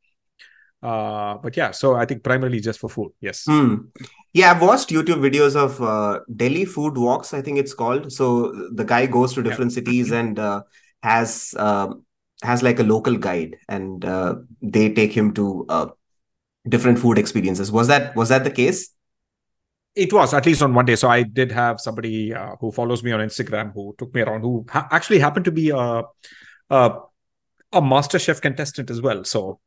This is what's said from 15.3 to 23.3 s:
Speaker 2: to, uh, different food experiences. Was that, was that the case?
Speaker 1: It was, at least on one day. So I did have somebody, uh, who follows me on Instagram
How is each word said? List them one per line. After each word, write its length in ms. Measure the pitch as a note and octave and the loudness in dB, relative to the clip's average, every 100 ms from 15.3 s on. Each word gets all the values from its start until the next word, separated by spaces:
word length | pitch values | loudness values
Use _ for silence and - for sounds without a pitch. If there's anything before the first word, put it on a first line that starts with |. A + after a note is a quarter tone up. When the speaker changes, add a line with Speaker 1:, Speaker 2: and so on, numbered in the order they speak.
Speaker 2:
to, 320 | G#2 G2+ F2+ D2+ | 0 -4 -4 -4
uh, 180 | D#2+ C#2+ - _ _ _ _ _ _ B2 | -4 -4 -10 _ _ _ _ _ _ -2
different 320 | A#2+ B2 A#2 | 2 4 4
food 180 | A#2+ G#2+ | 4 4
experiences. 540 | G#2 A2 F#2+ F#2+ G2 | 2 -2 -2 -2 0
Was 160 | A2+ A#2+ | 2 4
that, 260 | C#3+ - | 2 2
was 140 | A2+ A2+ | -2 2
that 160 | C3 | 2
the 80 | C#3 | 2
case? 380 | B2+ C#3 - - _ _ _ _ _ _ _ _ _ _ G3+ | 0 0 0 -10 _ _ _ _ _ _ _ _ _ _ -2
Speaker 1:
It 160 | F3+ | 2
was, 200 | G3+ B2+ | 4 4
at 140 | C#3+ D3+ | 4 4
least 160 | D3 | 4
on 100 | C#3 | 4
one 120 | B2 | 4
day. 100 | B2+ | 4
So 140 | A2+ B2+ | 4 4
I 160 | A#2+ | 4
did 260 | A2 A#2 B2+ | 2 0 -2
have 300 | A#2 A#2+ A2 | 0 -2 -2
somebody, 520 | A#2 A2 A2+ A2 G#2+ | -8 -8 -6 -6 -6
uh, 220 | G#2 G2+ - | -8 -12 -8
who 100 | A2+ | -6
follows 320 | B2+ A#2+ A#2+ | -4 -2 -2
me 80 | A#2+ | -2
on 80 | A2 | -2
Instagram 540 | G#2+ | -4